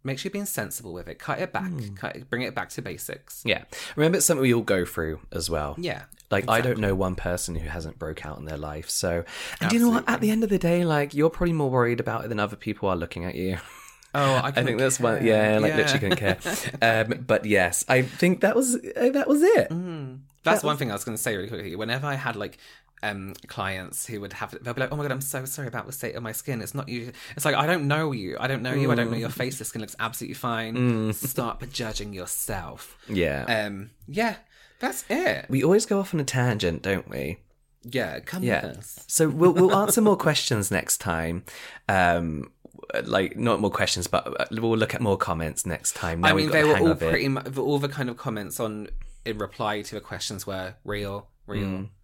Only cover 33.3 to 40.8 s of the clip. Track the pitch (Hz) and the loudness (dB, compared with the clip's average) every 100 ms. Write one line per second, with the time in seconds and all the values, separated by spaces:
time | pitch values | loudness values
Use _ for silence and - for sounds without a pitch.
33.3 | 69 67 110 104 98 101 _ - 160 226 | 0 0 0 -2 -8 -14 _ -8 -2 -2
34.3 | 196 _ _ - _ 254 - - 262 359 | -4 _ _ -20 _ -6 -6 -4 0 0
35.3 | 80 - 131 139 202 - 196 190 165 135 | -2 -2 2 6 4 4 -2 0 -2 0
36.3 | 131 123 104 90 80 92 95 - 57 69 | 2 2 2 0 0 -2 -2 -2 -6 -6
37.3 | 101 _ _ _ _ 120 127 98 67 - | -8 _ _ _ _ -6 -4 -4 -6 -10
38.3 | 180 120 90 82 64 - - - - 156 | -4 0 0 -2 -10 -16 -18 -4 2 4
39.3 | 143 180 170 185 196 202 226 208 190 165 | 6 6 8 6 6 4 6 6 6 4
40.3 | 147 - 110 98 95 | 2 2 0 2 0